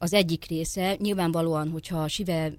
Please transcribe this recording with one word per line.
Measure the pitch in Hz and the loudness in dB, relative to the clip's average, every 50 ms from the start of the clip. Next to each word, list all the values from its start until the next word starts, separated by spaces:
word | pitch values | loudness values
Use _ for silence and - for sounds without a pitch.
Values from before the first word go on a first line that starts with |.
az | - 175 175 | -2 4 4
egyik | 208 190 160 170 - - | 4 4 4 2 -2 -2
része. | - 165 160 165 - - 196 180 185 196 - | -4 -4 -4 -4 -4 -2 -2 0 0 0 0
Nyilvánvalóan, | 202 208 208 190 180 165 165 170 165 165 160 151 151 156 | 0 0 0 2 2 2 2 2 2 2 2 0 0 -2
hogyha | 160 160 156 - 180 165 156 | -4 -6 -6 -4 -2 -2 -2
a | 151 | -2
sive | - - 202 175 175 160 160 156 151 | -2 -4 -2 -2 0 0 0 -2 -4